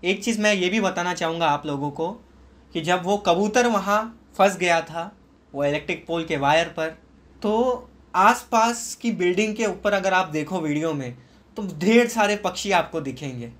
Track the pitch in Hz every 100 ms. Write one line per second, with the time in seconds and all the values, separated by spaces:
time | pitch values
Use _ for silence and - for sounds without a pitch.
0 | 175 196 - 208 214 202 180 220 196 180
1 | 175 180 165 165 165 147 147 143 143 143
2 | 160 226 - - - - _ - 156 180
3 | 175 202 196 170 208 233 240 214 185 208
4 | 233 - _ - 202 185 180 165 160 160
5 | 175 - _ _ _ 139 143 147 143 170
6 | - 165 165 156 139 156 165 - 160 160
7 | _ - _ - 208 220 254 247 - _
8 | _ 180 202 240 - 226 226 233 - -
9 | 233 185 180 180 214 214 214 190 208 202
10 | 190 185 185 151 147 185 156 147 165 151
11 | 127 123 - - _ - 202 151 180 233
12 | 233 226 208 208 196 - 202 185 160 165
13 | 135 123 143 123 117 120